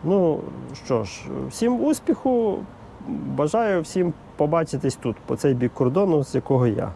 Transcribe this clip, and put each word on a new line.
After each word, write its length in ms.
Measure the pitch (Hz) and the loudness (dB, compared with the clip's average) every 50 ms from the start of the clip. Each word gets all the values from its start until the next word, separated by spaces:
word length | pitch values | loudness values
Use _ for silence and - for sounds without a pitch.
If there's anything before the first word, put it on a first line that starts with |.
| - | 2
Ну 360 | 151 190 202 180 165 147 - - 143 127 127 127 123 135 - - | 2 4 4 4 4 2 0 -4 -8 -12 -12 -14 -14 -14 -14 -4
що 200 | - 135 113 104 | -2 0 0 0
ж, 200 | 92 - - - - - 135 - 131 | -2 -8 -12 -12 -10 -8 -8 -8 -8
всім 360 | - - 226 240 247 233 247 | -4 0 0 0 2 2 2
успіху, 720 | 294 311 - - - 285 - - 262 254 240 226 214 185 - - - - - - - - - - - | 0 0 0 0 -2 -2 0 2 2 2 2 2 0 -2 -4 -6 -12 -16 -20 -20 -20 -20 -16 -10 -10
бажаю 760 | - 143 139 135 135 131 147 151 - 226 233 214 196 175 | -8 -8 -6 -6 -2 0 0 2 2 2 2 2 2 0
всім 300 | 156 - - 190 180 175 151 - - - - | -2 -2 -2 0 0 0 -2 -6 -12 -20 -2
побачитись 600 | - 151 147 156 165 165 - - 131 - 135 - | 0 0 2 2 2 0 0 -4 -2 -2 -2 -2
тут, 200 | - - 123 107 - - | -2 -4 -4 -4 -4 -4
по 100 | - 123 | -6 -4
цей 180 | 107 - 143 135 | 0 2 2 2
бік 200 | 123 123 120 - | 4 0 -2 0
кордону, 500 | - 139 123 131 185 202 190 165 147 135 | 2 0 2 4 2 2 4 4 2 2
з 100 | - - | 0 -2
якого 320 | 135 - - 139 127 123 | -4 0 2 2 4 4
я. 220 | 120 104 120 113 104 98 | 4 2 0 -4 -6 -8